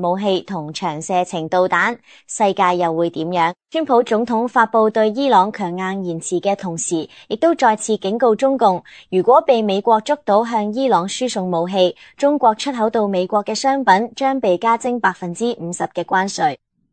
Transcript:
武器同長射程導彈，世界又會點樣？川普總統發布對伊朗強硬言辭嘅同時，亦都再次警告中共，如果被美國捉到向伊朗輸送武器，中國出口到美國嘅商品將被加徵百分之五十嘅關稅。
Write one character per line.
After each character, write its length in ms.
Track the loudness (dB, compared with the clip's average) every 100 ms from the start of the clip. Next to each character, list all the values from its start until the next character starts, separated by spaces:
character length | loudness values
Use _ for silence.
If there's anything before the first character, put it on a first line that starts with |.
武 160 | -2 0
器 240 | 0 -2
同 320 | -4 -8 -8
長 260 | -6 -6 -6
射 240 | -2 -2
程 240 | -2 -6 -2
導 200 | 0 2
彈， 280 | 2 0 -4 _ -20 -16
世 260 | -2 0
界 240 | 2 0 2
又 160 | 0 0
會 160 | -2
點 160 | -2 -4
樣？ 260 | 0 0 -2 _
川 160 | -4 2
普 160 | 2
總 240 | 2 -2 0
統 220 | -2 0
發 180 | 0 2
布 240 | 4 2
對 220 | 2 0
伊 180 | 0 4
朗 240 | 4 4
強 240 | -2 -6 -4
硬 260 | -6 -6 -6
言 140 | -6
辭 200 | -4 -2
嘅 160 | -2 -2
同 200 | -4 -8
時， 320 | -4 -4 -6 -14 -10
亦 80 | -2
都 180 | 0
再 220 | 2 2 2
次 200 | -2 -2
警 200 | -2 0
告 160 | 2
中 240 | 2 0 2
共， 260 | 2 0 -6 -20 -4
如 100 | 0
果 180 | 4 4
被 200 | 4 2
美 180 | 2 0
國 220 | 2 2
捉 160 | 0 -4 2
到 180 | 2
向 300 | 2 -2 -4
伊 140 | -2 0
朗 200 | 0 -2
輸 220 | -4 -4
送 220 | -4 -2
武 180 | -2 -2
器， 260 | 2 0 0 -16 -2
中 220 | 0 4
國 160 | 2 2
出 160 | -4
口 180 | -2 -2
到 180 | 0 0
美 200 | -2 -2
國 180 | -2 -2
嘅 80 |
商 320 | -2 -2 0 4
品 260 | 2 2 -2
將 240 | -2 0
被 180 | 0 0
加 180 | 0 0
徵 200 | -2 -2
百 140 | -2
分 180 | -2 -8
之 240 | -4 -4 -4
五 120 | -8
十 120 | -8
嘅 200 | -6 -6
關 240 | -2 -2 -2
稅。 300 | -2 -4 -4 _ _ _